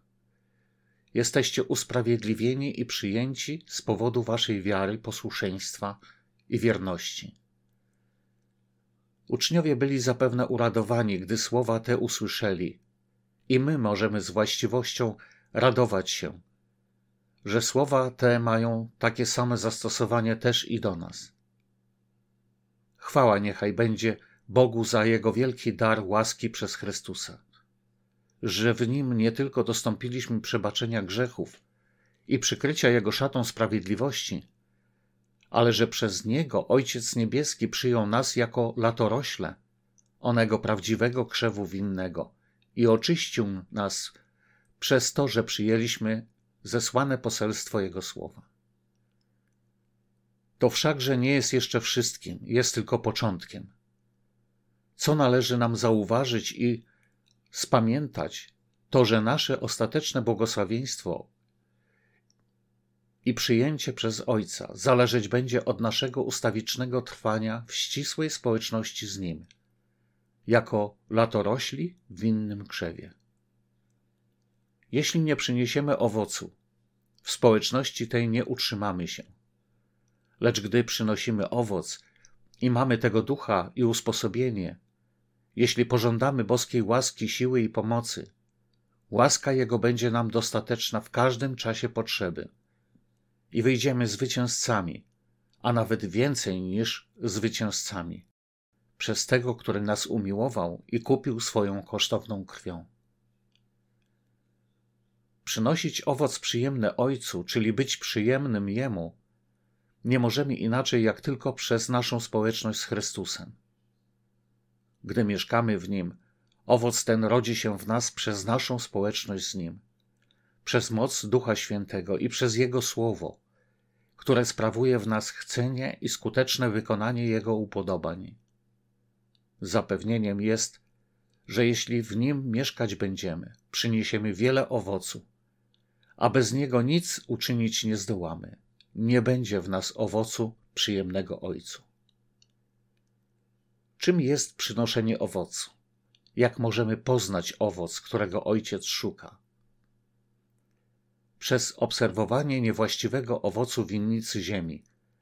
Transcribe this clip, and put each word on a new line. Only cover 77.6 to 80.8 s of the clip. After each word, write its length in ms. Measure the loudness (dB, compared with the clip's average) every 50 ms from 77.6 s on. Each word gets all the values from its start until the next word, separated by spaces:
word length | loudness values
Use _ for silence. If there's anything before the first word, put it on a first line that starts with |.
| 4 0 -2 -2 -2 -4 -4 -6 -4 -2
tej 200 | 0 0 0 0
nie 160 | 0 0 -2
utrzymamy 640 | -2 -4 -4 -4 -4 -2 -2 -2 -2 -2 -4 -6 -6
się. 160 | -8 -10 -14 -18 -20 _ _ _ _ _ _ _ _ _ _ _ _ _ _ _ _ _ _ _ _ 0
Lecz 200 | 2 2 2 0
gdy 240 | 0 2 2 2